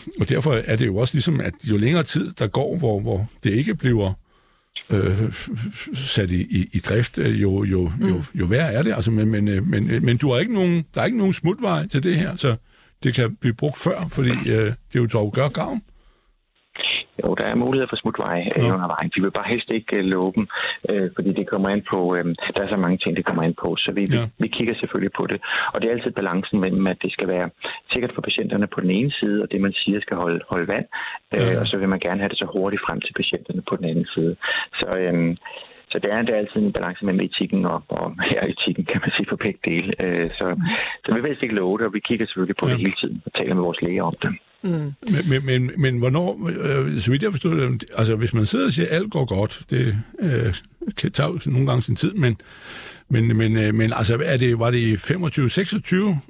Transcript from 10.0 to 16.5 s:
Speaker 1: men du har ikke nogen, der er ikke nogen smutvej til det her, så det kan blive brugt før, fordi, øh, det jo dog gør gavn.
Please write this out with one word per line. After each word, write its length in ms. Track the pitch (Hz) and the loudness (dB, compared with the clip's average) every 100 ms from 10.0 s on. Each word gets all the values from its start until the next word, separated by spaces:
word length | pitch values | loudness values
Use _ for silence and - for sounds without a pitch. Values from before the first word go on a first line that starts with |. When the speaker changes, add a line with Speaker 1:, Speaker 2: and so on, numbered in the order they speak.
Speaker 1:
men 140 | 120 120 | 2 2
du 140 | 143 | 2
har 80 | 123 | 2
ikke 140 | 220 | 0
nogen, 320 | 214 180 170 151 - | 2 2 2 -2 -2
der 60 | |
er 40 | 151 | 0
ikke 120 | 240 | 2
nogen 160 | 190 | 0
smutvej 540 | - 160 220 214 160 165 | 2 0 0 0 0 0
til 160 | 139 | 0
det 120 | 180 156 | 2 2
her, 200 | 196 180 | 0 0
så 200 | 131 113 - _ _ _ | 0 0 -4 _ _ _
det 100 | 135 120 | 0 2
kan 200 | 113 - | 0 0
blive 120 | 123 | -2
brugt 240 | 113 147 - | 0 -2 -2
før, 300 | 170 - 165 | -2 -2 -4
fordi, 180 | - 123 - 120 | 0 0 0 2
øh, 220 | 110 107 117 - | 2 2 -2 -4
det 20 | 123 | 0
jo 100 | 117 | 2
dog 280 | 117 104 | 2 0
gør 140 | 127 143 | 0 0
gavn. 320 | 156 170 240 - - _ _ _ _ _ | 0 -4 -4 -8 -18 _ _ _ _ _